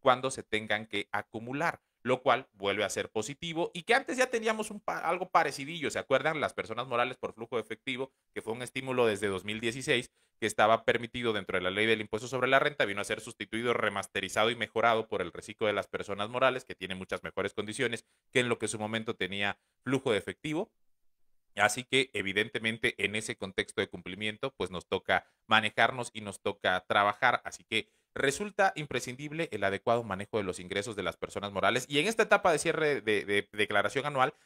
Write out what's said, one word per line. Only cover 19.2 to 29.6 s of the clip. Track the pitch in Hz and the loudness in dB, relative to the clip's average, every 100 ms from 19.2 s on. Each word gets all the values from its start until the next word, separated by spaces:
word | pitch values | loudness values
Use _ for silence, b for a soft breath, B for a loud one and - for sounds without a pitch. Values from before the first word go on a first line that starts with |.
| 92 98 101 - _ _ | -4 -2 -2 -4 _ _
flujo | - 135 131 | -2 0 2
de | 101 | 0
efectivo. | 95 92 156 156 214 _ _ _ _ _ _ _ _ - | 0 -8 -6 -4 -6 _ _ _ _ _ _ _ _ 2
Así | 104 - | 4 4
que, | 127 131 135 | 2 2 2
evidentemente, | 104 95 95 113 120 110 113 120 - | -2 -2 0 0 -2 -4 0 -2 0
en | 98 107 | -2 -2
ese | 110 | -6
contexto | 113 95 101 101 - | -8 -6 -4 -4 -2
de | 98 | -2
cumplimiento, | 92 87 92 107 107 135 - | -4 -10 -6 -6 -4 -8 -4
pues, | 90 | -6
nos | 92 - | -6 -4
toca | 95 - 92 b b - | -4 2 0 b b 2
manejarnos | 110 107 - 117 127 117 | 4 4 2 2 2 -8
y | 110 | -10
nos | 104 98 | -10 -6
toca | 104 95 98 92 - | -6 -2 0 0 2
trabajar. | 107 101 - 123 120 | 2 2 4 2 2
Así | - - | -4 -16
que | _ 113 - _ _ | _ -4 -4 _ _
resulta | - 139 135 208 - 190 | -2 0 0 -2 2 2
imprescindible | - 147 131 127 127 151 156 165 | 0 -4 -6 -6 -10 -8 -6 -6
el | 104 | 0